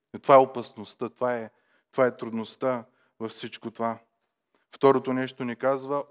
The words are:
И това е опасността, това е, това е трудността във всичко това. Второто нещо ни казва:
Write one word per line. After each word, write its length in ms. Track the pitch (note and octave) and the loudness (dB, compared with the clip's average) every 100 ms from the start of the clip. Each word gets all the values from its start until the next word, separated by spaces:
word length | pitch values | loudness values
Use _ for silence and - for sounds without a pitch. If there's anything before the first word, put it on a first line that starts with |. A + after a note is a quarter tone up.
| _ G#2+ | _ -6
И 20 | |
това 160 | - | 6
е 40 | C3+ | 8
опасността, 720 | C3+ B2 A2+ A2+ G2+ - A2+ | 6 0 -10 -12 -16 -10 -10
това 280 | - B2 A#2+ | -4 -4 -4
е, 140 | G#2+ _ _ _ _ | -8 _ _ _ _
това 140 | - B2 | 2 2
е 100 | A#2+ | 2
трудността 680 | A#2 A2+ G#2+ - C3+ B2 A2+ _ _ _ | -6 -6 -8 -6 -4 -4 -8 _ _ _
във 100 | A2 | -12
всичко 400 | - A#2 - A#2 | -10 -14 -12 -14
това. 280 | - A#2 A2+ _ _ _ _ _ _ _ | -6 -6 -6 _ _ _ _ _ _ _
Второто 420 | - C3+ C3 B2+ | 2 4 4 0
нещо 320 | C3 B2+ - | -4 -4 -6
ни 120 | B2 A2+ | -8 -2
казва: 480 | C3 C3+ C3+ C#3+ - | -2 -2 -4 -6 -6